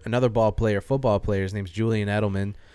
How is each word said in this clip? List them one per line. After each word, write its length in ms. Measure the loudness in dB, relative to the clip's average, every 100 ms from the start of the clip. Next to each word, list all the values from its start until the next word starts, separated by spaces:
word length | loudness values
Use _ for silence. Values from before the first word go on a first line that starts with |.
another 240 | -2 2 2
ball 240 | 4 2
player, 280 | 2 0 0
football 380 | 0 0 2 0
player, 220 | 0 -2
his 100 | -2
name's 160 | -4 -6
Julian 380 | -2 0 0 0
Edelman, 460 | 0 0 -2 -4 -8 -16